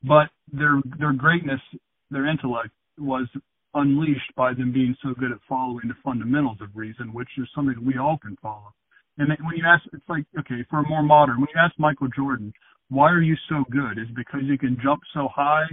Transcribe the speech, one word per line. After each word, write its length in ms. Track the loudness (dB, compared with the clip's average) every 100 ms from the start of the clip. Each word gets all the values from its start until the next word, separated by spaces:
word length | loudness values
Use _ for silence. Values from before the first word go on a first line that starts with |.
But 260 | 6 6 6 _ _
their, 300 | -2 2 2 0 -4
their 140 | -2
greatness, 480 | 2 2 2 0 -6 -8 -20 _ _ _
their 160 | -6 -2
intellect 440 | -2 -2 -4 -6 _ _ -10
was 280 | -6 -4 -4 -10 _ _ _
unleashed 580 | 0 2 2 2 0 -2 -2
by 180 | -2
them 180 | 0 -2
being 240 | 2 2 0
so 100 | -6 -4
good 140 | -4
at 60 | -6 _
following 400 | -6 -4 -6 -8
the 80 | -8
fundamentals 560 | -6 -6 0 0 0 -4
of 60 | -14
reason, 380 | -12 -12 -10 -12
which 160 | -10 -12 -8
is 100 | -8
something 200 | -4 -2 -2
we 140 | -2 -2
all 180 | 0 -2
can 200 | -6 -12
follow. 320 | -12 -12 -16 _ _ _ _ -4
And 120 | -2
then 80 | -2 -4
when 100 | -4
you 80 | 4
ask, 160 | 4 4
it's 100 | -20 -8
like, 160 | -6 -6 -8
okay, 260 | -6 -6 -4
for 120 | -2
a 80 | 0
more 140 | 0
modern, 380 | 6 8 8 4
when 80 | -2
you 40 | 2
ask 160 | 0 2
Michael 300 | 0 0 -4
Jordan, 380 | -2 -4 -4 -6 -14 _ _ _
"Why 200 | 4 4
are 120 | 6
you 120 | 2 0 -2
so 160 | -4 -2
good? 260 | -2 -2 -6
Is 120 | -8
it 40 |
because 280 | -10 -8 -6
you 140 | -2 -2
can 180 | 0 0
jump 180 | 0 -2 -4
so 140 | -6 -6
high? 300 | -2 2 2 0